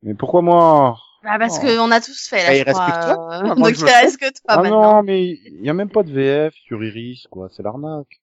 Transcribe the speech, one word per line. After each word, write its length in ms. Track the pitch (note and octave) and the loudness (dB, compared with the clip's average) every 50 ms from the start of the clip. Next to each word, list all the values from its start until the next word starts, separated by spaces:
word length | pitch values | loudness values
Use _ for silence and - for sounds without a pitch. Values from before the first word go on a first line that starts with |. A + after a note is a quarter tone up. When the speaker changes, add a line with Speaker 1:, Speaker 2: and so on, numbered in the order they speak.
| _ | _
Speaker 1:
Mais 120 | A2 G#2+ | -10 -8
pourquoi 260 | G2+ - - - F3 E3+ | -8 -6 0 0 2 2
moi ? 560 | E3+ F3 E3+ E3+ E3 D#3 D3 C#3 B2+ A#2 A2 _ _ _ _ _ | 4 4 4 6 6 6 6 4 2 0 -4 _ _ _ _ _
Speaker 2:
Bah, 160 | G#3+ G#3 G#3+ | -6 -4 -2
parce 200 | A3+ A#3 B3 D4+ | -2 -2 -4 -2
Speaker 1:
Oh. 40 | D4 | -2
Speaker 2:
que 160 | C#4 A3+ A3+ | 0 0 0
on 100 | A3+ A#3 | 2 2
a 100 | A#3 A#3 | 2 0
tous 280 | A#3 B3+ C4+ - - - | 0 -4 -16 -16 -14 -6
fait, 100 | - G#3 | -4 -2
là, 100 | F3 E3+ | 0 2
Speaker 3:
Bah, 60 | C3+ | 2
Speaker 2:
je 40 | C#3 | 2
Speaker 3:
il 40 | C3+ | 2
reste 180 | C3+ C#3 F#3 | 0 -2 0
Speaker 2:
crois, 100 | F3+ F3 E3+ | 0 -2 -2
Speaker 3:
que 220 | E3+ E3+ E3 - | -2 -2 -2 -4
toi. 200 | E3 E3 E3 E3 | -4 -4 -10 -10
Speaker 2:
euh, 80 | F3 F#3+ | -6 -4
Speaker 3:
Moi, 120 | - - | -4 0
Speaker 2:
donc 180 | B3+ B3 A3+ A#3 | 2 2 2 2
Speaker 3:
je 60 | - | 2
Speaker 2:
il 40 | D#3+ | 2
Speaker 3:
me 60 | C#4 | 4
Speaker 2:
reste 260 | B3 A#3+ B3+ - - - | 6 6 4 4 0 -2
que 80 | C#4 | -8
toi, 140 | C4+ C4+ - _ - | -8 -8 -8 _ 0
Speaker 1:
Ah 140 | A3 F#3 F#3 | 0 2 2
Speaker 2:
maintenant. 320 | G3+ G#3+ A3 G#3+ G#3+ G#3+ | 2 2 4 4 6 4
Speaker 1:
non, 60 | G#3+ G#3 | 4 2
mais 220 | G3 G3 F#3+ F#3 | 0 -2 -2 -2
il 380 | F3+ E3+ - F#2+ - D2+ D#2+ G2 | -4 -6 -10 _ -20 -20 -10 -6
y 40 | C3+ | -4
a 60 | D3+ | -4
même 160 | F3+ G3+ G3+ | -4 -6 -4
pas 120 | - G#3+ G3+ | -2 -4 -4
de 100 | D#3+ C#3+ | -2 -2
V 380 | C3+ C3+ C3+ C#3 D3 D3+ D#3 | -2 0 0 0 0 -2 -4
F 40 | _ | _
sur 280 | _ _ _ A#2+ G#2+ A2 | _ _ _ -10 -10 -10
Iris, 440 | A2 G#2 A2+ A#2 B2 B2 B2+ - _ | -10 -10 -12 -14 -14 -16 -18 -20 _
quoi, 180 | - F#2 F#2 F#2 _ | -18 -16 -16 -16 _
c'est 80 | _ G2+ | _ -12
l'arnaque. 440 | G2+ A2 C3+ C#3+ D#3 D#3 D3+ C#3+ _ - _ | -12 -10 -10 -12 -12 -12 -12 -14 _ -20 _